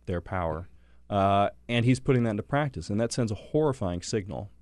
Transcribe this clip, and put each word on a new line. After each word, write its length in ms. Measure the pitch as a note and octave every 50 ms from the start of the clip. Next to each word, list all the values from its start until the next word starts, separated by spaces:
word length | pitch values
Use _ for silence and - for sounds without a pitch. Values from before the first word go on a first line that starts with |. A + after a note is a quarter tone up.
| _
their 140 | - F#2 F2
power. 480 | - - G2+ F#2 E2+ E2 D#2 E2 F2 - - - - - - - - -
Uh, 400 | G#2 G2+ F#2+ G2 G2 G2+ G2+ - - - - -
and 160 | A#2+ A#2+ A2+
he's 160 | B2+ B2+ B2+
putting 220 | - - C3+ B2
that 80 | A#2 A2+
into 120 | G#2 G#2
practice, 460 | G#2+ - - C#3+ D3+ C#3 C3 E2+ D#2 -
and 100 | G#2 G#2
that 140 | A#2 A#2
sends 180 | - - A#2+ G#2
a 40 | G#2+
horrifying 640 | - - - - D3+ D#3 D3 B2+ - G#2 F2+ F2 F2
signal, 500 | - - - A2 F#2 G2 E2 B1 G#2 - - -